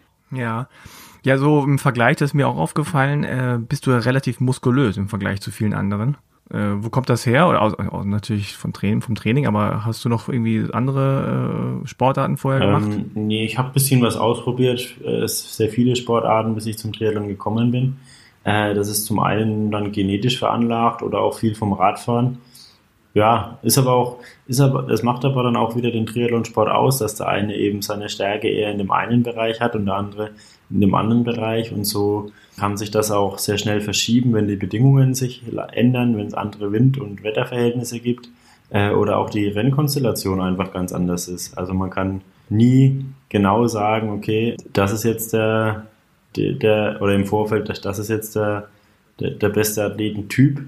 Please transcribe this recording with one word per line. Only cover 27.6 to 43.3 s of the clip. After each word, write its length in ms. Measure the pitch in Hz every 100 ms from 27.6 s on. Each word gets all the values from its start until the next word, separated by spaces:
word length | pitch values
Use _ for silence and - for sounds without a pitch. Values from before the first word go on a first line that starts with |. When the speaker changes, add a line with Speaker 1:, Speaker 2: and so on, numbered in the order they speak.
| 101 101
Speaker 2:
seine 260 | 101 101 104
Stärke 400 | - 101 104 107
eher 220 | 98 104
in 80 | 101
dem 100 | 95
einen 320 | 90 98 120
Bereich 400 | 117 117 113 110
hat 140 | 120
und 100 | 110
der 80 | 98
andere 380 | 98 101 101 104 - - _ -
in 100 | 101
dem 140 | 98
anderen 280 | 90 107 120
Bereich. 480 | 117 113 110 113 113
Und 120 | 104
so 480 | 101 104 104 104 104 - _ -
kann 180 | 101
sich 140 | 101 104
das 220 | 107 104
auch 260 | 104 98 -
sehr 220 | - 101
schnell 220 | 107 104
verschieben, 520 | 104 95 - 123 123
wenn 140 | 110 101
die 80 |
Bedingungen 580 | 101 92 107 135 135 131
sich 300 | 127 123 - 113
la-, 160 | 107 95
ändern, 500 | - 123 123 120 107
wenn's 160 | 101
andere 380 | 92 104 104 101
Wind- 260 | 107 135 135
und 260 | 104 98
Wetterverhältnisse 760 | 107 127 123 123 120 123 120 120
gibt, 300 | 120 120 - - _ _ -
äh, 180 | 104 101
oder 300 | 98 104 101
auch 100 | 98
die 180 | 107 101
Rennkonstellation 920 | 101 131 135 143 147 113 - 98 95
einfach 320 | 92 92 92
ganz 180 | 92 90
anders 360 | 87 87 87 87
ist. 280 | 87 -
Also 200 | 92 90
man 160 | 95 92
kann 300 | 98 95 95 - _ -
nie 560 | 104 123 131 135 135 - -
genau 380 | -